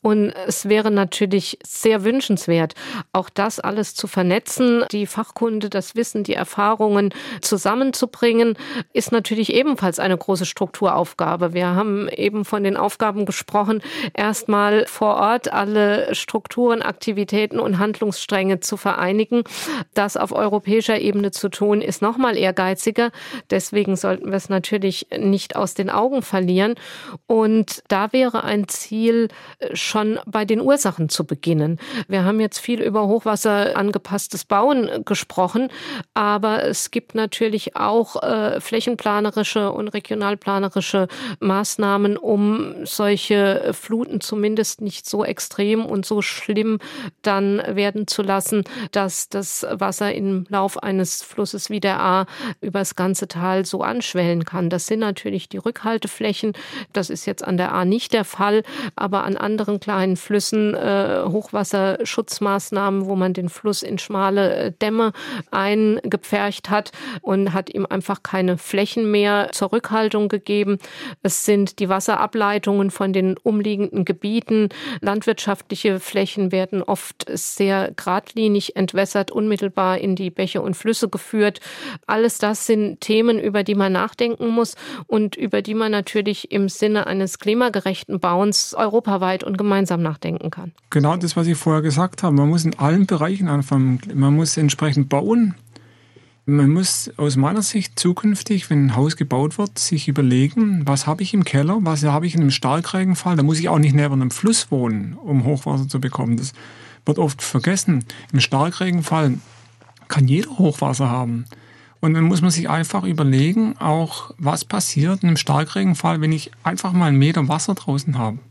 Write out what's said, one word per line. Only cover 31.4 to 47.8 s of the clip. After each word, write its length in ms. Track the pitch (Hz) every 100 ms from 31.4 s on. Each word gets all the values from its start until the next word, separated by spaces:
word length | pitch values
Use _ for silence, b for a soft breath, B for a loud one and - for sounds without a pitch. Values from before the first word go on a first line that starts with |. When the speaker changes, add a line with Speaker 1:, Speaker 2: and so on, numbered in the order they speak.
| - 160 151 165 B 247 -
Speaker 1:
Wir 160 | 190
haben 160 | 185 220
jetzt 200 | 214 -
viel 220 | - 240
über 260 | 226 214 202
Hochwasser 680 | 226 220 208 226 202 202
angepasstes 720 | - 202 202 - 196 - 196
Bauen 580 | - 202 254 269 214 220
gesprochen, 640 | - 202 - - 185 226 262 B B 269 -
aber 500 | - 208 208 214 220
es 280 | - 220 -
gibt 240 | 240 -
natürlich 600 | 220 220 - 226 208 -
auch, 460 | - 208 226 220 -
äh, 400 | - 226 214 -
flächenplanerische 1120 | - 226 247 226 214 208 214 220 202 214 202
und 160 | - 208
regionalplanerische 1160 | 208 - 214 202 208 - 196 196 196 - 196 185 B 254 B
Maßnahmen, 800 | 202 190 208 - 202 202 202 208
um 680 | - 208 208 220 190 -
solche 840 | - - 202 202 - 208 196 196 -
Fluten 480 | - - 226 240 208
zumindest 600 | - 214 214 220 214 -
nicht 280 | 208 - -
so 160 | 208
extrem 600 | - - - - 202 220
und 200 | 226 202
so 160 | 190 208
schlimm 580 | 190 - - 214 220 214 B 277 220 _
dann 400 | 208 196 196 202 -
werden 400 | 196